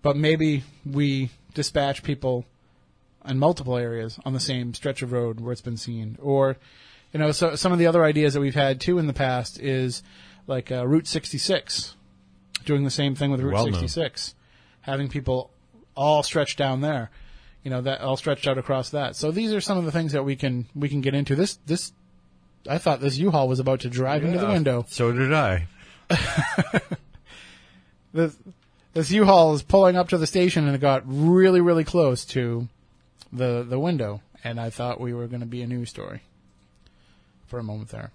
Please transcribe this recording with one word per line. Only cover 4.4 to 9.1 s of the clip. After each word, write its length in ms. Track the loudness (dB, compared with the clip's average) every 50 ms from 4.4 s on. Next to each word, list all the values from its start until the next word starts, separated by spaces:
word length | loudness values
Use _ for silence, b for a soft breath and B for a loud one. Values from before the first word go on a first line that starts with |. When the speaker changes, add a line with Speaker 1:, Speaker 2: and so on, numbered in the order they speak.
| -4 -4 -4 -4 -4 -6 -8
Speaker 1:
stretch 260 | -6 -6 -6 -4 -4
of 100 | -6 -4
road 280 | -2 -2 -2 -2 -4 -6
where 120 | -6 -8
it's 100 | -8 -8
been 160 | -8 -10 -10
seen. 400 | -8 -8 -8 -8 -8 -8 -8 -10 -8
Or, 360 | -2 0 2 2 2 2 0 -4 b b b b b b b b b b
you 80 | -4 0
know, 120 | 0 0
so 240 | 2 2 0 0 0
some 160 | 0 0 2
of 80 | 4 4
the 80 | 4
other 160 | 6 6 6 6
ideas 300 | 6 4 4 2 2 2
that 60 | 2
we've 120 | -2 0 2
had, 240 | 2 2 2 0 0
too, 200 | 0 0 2 2
in 80 | 2
the 60 | 0